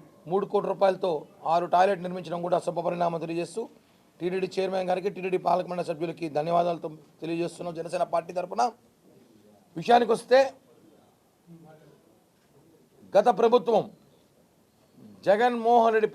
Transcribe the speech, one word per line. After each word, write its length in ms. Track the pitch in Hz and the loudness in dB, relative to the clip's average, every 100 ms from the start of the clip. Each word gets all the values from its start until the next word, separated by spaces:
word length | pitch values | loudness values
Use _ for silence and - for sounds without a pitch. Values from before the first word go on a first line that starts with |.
| - _ 151 | -14 _ -4
మూడు 140 | 185 196 | -4 0
కోట్ల 180 | 202 185 | -2 -2
రూపాయలతో 380 | 175 190 185 190 151 - - 147 | 0 2 2 -2 -4 -6 -10 -2
ఆరు 140 | 170 175 | 0 2
టాయిలెట్ 320 | 175 190 190 | 4 4 2
నిర్మించడం 360 | 180 180 160 170 | -4 -10 -8 -6
కూడా 140 | 175 180 - | -2 -2 -2
శుభ 120 | 165 | -4
పరిణామం 360 | 170 175 175 165 | -2 -2 -2 -2
తెలియజేస్తూ 380 | 160 165 165 220 233 - _ _ _ - | -6 -6 -6 -8 -10 -12 _ _ _ -8
టీటీడీ 280 | 175 190 185 | -6 -4 -4
చైర్మన్ 340 | 190 190 190 185 | -2 -2 -2 -2
గారికి, 180 | 185 185 | -2 -2
టీటీడీ 240 | 175 185 180 160 | -6 -4 -2 0
పాలక 200 | 175 175 | 0 -2
మండలి 180 | 175 170 | -6 -6
సభ్యులకి 360 | 156 165 160 160 143 | -6 -6 -6 -6 -4
ధన్యవాదాలతో 520 | 160 170 175 165 165 156 - _ | 0 0 0 -2 -8 -14 -20 _
తెలియజేస్తున్నాం 540 | 160 170 170 170 175 165 | -8 -4 -6 -8 -12 -10
జనసేన 260 | 170 175 170 | -6 -4 -2
పార్టీ 180 | 170 170 180 | -2 -4 -6
తరఫున. 240 | 180 196 240 - _ _ _ _ _ _ _ _ _ 165 | -6 -2 -2 -2 _ _ _ _ _ _ _ _ _ -6
విషయానికి 360 | 170 240 233 226 | 4 4 4 -2
వస్తే 240 | - 254 269 - _ _ _ _ _ _ _ _ 170 165 160 156 151 - _ _ _ _ _ _ _ _ _ _ - 190 | 2 4 4 -2 _ _ _ _ _ _ _ _ -20 -20 -20 -20 -20 -20 _ _ _ _ _ _ _ _ _ _ 0 2
గత 120 | 214 202 | 4 4
ప్రభుత్వం 440 | 226 240 - 214 120 - _ _ _ _ _ _ _ _ _ _ - - - | 4 4 4 0 0 -10 _ _ _ _ _ _ _ _ _ _ -20 -6 0
జగన్మోహన్ 680 | 208 247 240 226 240 226 220 | 4 2 2 4 4 6 4
రెడ్డి 140 | 214 | 0